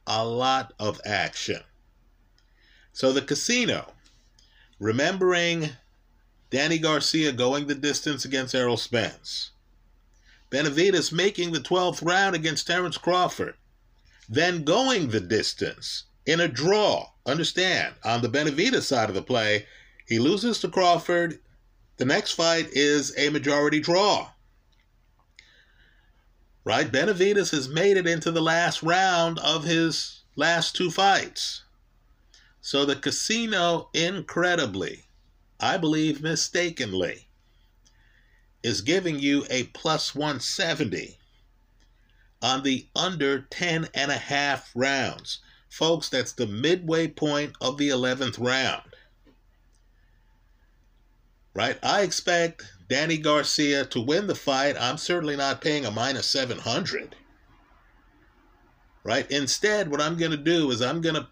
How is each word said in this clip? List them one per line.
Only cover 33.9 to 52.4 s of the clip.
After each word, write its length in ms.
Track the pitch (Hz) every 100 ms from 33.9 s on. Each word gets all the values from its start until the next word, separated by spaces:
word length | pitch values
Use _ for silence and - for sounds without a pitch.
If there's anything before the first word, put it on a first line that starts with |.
incredibly, 1120 | 156 165 196 - - 180 175 131 98 80 - - _ _ _ _ -
I 160 | 113 175
believe 420 | 160 156 156 143
mistakenly, 1080 | 151 160 - 180 175 165 117 92 85 57 - _ _ _ _ _ _ _ _ _ _ _ _ _ 120
is 160 | 98
giving 400 | 107 180 180 151
you 260 | 143 143 -
a 160 | 131 120
plus 500 | - 165 151 - 135
one 260 | 151 135
seventy 800 | - - 175 - 131 87 - - _ _ _ _ _ _ _ _ _ _ _ _
on 220 | 120 135 139
the 240 | 131 - -
under 460 | 175 180 139 139
ten 460 | 131 - 175 165 156 -
and 160 | 139
a 80 | 135
half 540 | - 143 143 131 - 120
rounds. 640 | 131 139 113 - - - - _ _
Folks, 380 | - 156 165 -
that's 240 | 131 123
the 160 | - 117
midway 580 | 104 143 180 170 160 165
point 480 | - 151 147 147 -
of 180 | 127 143
the 100 | 143
eleventh 480 | 131 127 127 131 117
round. 440 | 120 131 123 73 - - - _ _ _ _ _ _ _ _ _ _ _ _ _ _ _ _ _ _ _ _ _ _ _ _ 95
Right? 240 | 117 -
I 200 | 123 185
expect 640 | 196 - - 175